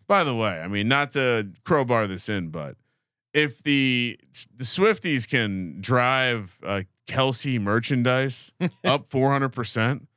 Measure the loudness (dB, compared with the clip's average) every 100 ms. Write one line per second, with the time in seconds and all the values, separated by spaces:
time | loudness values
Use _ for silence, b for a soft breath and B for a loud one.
0 | 0 2 2 0 -2 -2 -4 -2 2 2
1 | 0 0 0 0 -2 -8 0 2 2 0
2 | 0 -4 -4 -4 -4 -8 -10 -14 _ _
3 | _ _ _ 0 0 -2 0 2 2 0
4 | -2 -6 _ -10 -10 -6 -2 2 2 2
5 | 0 -2 0 0 0 -2 -6 -6 0 2
6 | 2 2 0 -2 -6 -10 -4 -4 -4 _
7 | -6 0 0 0 -2 -2 0 0 0 0
8 | 2 0 -2 -6 -10 -6 -6 -2 0 0
9 | 0 0 2 2 0 -4 -4 0 0 0
10 | -8